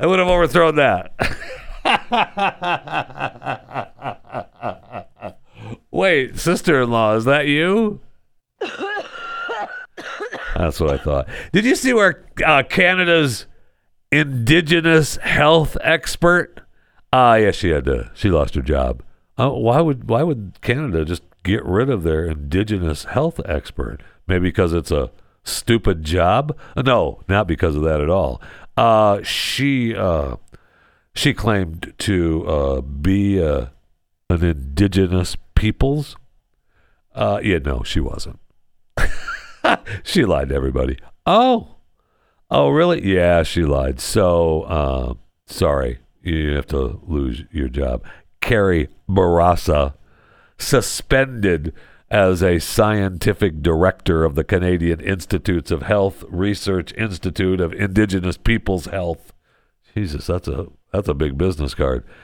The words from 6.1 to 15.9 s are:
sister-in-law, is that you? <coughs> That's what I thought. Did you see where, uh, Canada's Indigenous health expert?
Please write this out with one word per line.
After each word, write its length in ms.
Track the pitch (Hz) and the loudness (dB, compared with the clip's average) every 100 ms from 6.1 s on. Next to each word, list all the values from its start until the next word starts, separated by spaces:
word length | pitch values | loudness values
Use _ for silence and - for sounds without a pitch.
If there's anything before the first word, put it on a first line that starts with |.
| 156 127 - | 2 0 -4
sister-in-law, 760 | 170 - - 139 123 117 110 110 | -2 0 2 2 2 2 2 2
is 100 | 117 | 2
that 220 | 147 147 | 2 2
you? 520 | 147 170 208 220 147 - - _ _ _ - | 0 0 0 -2 -4 -14 -20 _ _ _ -12
<coughs> 60 | 381 - 392 415 - - - - 1077 - 285 - - - - - 453 - - - | -10 -8 -8 -8 -10 -14 -12 -10 -10 -8 -10 -12 -18 -18 -14 -12 -12 -10 -6 -2
That's 240 | 82 - | -2 -2
what 120 | 78 | -2
I 60 | 69 | -2
thought. 300 | 76 69 65 - - | -2 -4 -4 -10 -2
Did 140 | 185 233 | 0 2
you 100 | 370 | 2
see 180 | 254 | 2
where, 320 | 233 196 - - - 160 | 4 2 0 -8 -2 2
uh, 180 | 147 135 | 2 2
Canada's 800 | - 180 185 175 165 143 107 - - _ _ _ _ _ | 2 2 2 2 2 2 -2 -10 -20 _ _ _ _ _
Indigenous 1040 | 147 147 131 117 160 156 170 165 165 147 - | 0 0 0 4 4 4 2 4 4 4 -2
health 600 | - 147 151 165 143 - | -2 2 4 4 2 -2
expert? 800 | - | 0